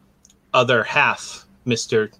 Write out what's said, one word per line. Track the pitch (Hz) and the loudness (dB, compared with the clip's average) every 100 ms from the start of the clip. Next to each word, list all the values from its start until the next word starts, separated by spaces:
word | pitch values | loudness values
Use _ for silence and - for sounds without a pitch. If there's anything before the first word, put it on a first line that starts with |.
| _ _ _ _ _ | _ _ _ _ _
other | 131 123 117 | 0 4 2
half, | - 151 123 - - - - _ | 2 0 0 -2 -10 -18 -20 _
Mister | 127 113 - 113 107 - | -6 -4 -2 -2 -2 -6